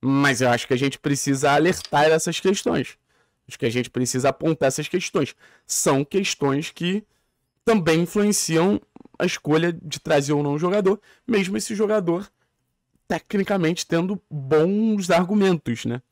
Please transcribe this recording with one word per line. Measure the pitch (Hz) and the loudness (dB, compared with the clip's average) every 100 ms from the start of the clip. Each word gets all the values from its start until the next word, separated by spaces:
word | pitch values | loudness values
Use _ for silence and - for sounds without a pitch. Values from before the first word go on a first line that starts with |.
Mas | 127 139 139 117 | 2 2 2 2
eu | 127 | 2
acho | 120 - | 0 0
que | |
a | 127 | 0
gente | 139 - | 0 -2
precisa | 151 139 - 135 143 | -4 -2 0 0 2
alertar | 143 160 185 - 147 | 4 2 0 -2 2
essas | 151 160 170 165 | 4 2 0 -2
questões. | 190 196 - 147 127 - _ _ _ _ _ | -2 0 -2 -2 -4 -10 _ _ _ _ _
Acho | - | -6
que | 123 | -2
a | |
gente | 117 120 | -2 -4
precisa | - 127 127 135 | -2 -2 0 0
apontar | 131 160 160 139 | 0 -2 0 0
essas | 131 151 | -2 -4
questões. | 185 - 190 143 - _ _ _ | -4 -2 -2 -4 -6 _ _ _
São | - - 139 | -2 2 0
questões | 143 196 196 - 143 139 156 | 0 -2 -2 -2 -2 -2 -4
que | - 170 196 - _ _ _ _ _ | -6 -4 -4 -6 _ _ _ _ _
também | - 220 165 160 | 0 0 2 2
influenciam | 175 214 208 202 - 160 180 208 _ - - _ | 2 0 0 0 0 2 2 0 _ -20 -20 _
a | 180 | -4
escolha | - - 156 170 | -4 0 0 0
de | 170 - - | -4 -10 -12
trazer | - 151 139 | 0 0 2
ou | 147 | -2
não | 147 | 0
o | 143 | -2
jogador, | 175 202 190 214 _ _ - | 0 2 2 0 _ _ -2
mesmo | 220 185 208 | -2 -2 -4
esse | 202 | -6
jogador | 208 208 214 170 170 202 _ _ _ _ _ _ _ _ | -2 0 0 0 -4 -4 _ _ _ _ _ _ _ _
tecnicamente | 165 - 208 190 202 160 175 | -6 -4 -4 0 0 0 -2
tendo | - 165 185 196 _ | -2 -2 -2 -6 _
bons | 151 135 151 165 202 220 208 180 | -10 0 2 4 2 2 0 2
argumentos, | 170 175 208 190 175 - 117 | 2 4 2 4 2 -2 -6
né? | 117 120 _ | -4 -6 _